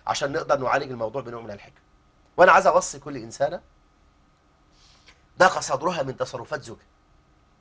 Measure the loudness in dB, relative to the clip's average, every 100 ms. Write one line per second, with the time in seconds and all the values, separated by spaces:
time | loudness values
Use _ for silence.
0 | -6 -4 -4 -4 -2 0 0 -2 -4 -8
1 | -6 -6 -10 -14 -14 -16 -20 _ _ _
2 | _ _ _ 6 8 8 6 2 0 -10
3 | -12 -12 -10 -6 -4 -6 _ _ _ _
4 | _ _ _ _ _ _ _ _ _ _
5 | _ _ _ 2 2 2 -4 -4 -4 -4
6 | -6 -6 -8 -10 -10 -12 -12 -20 _ _
7 | _ _ _ _ _ _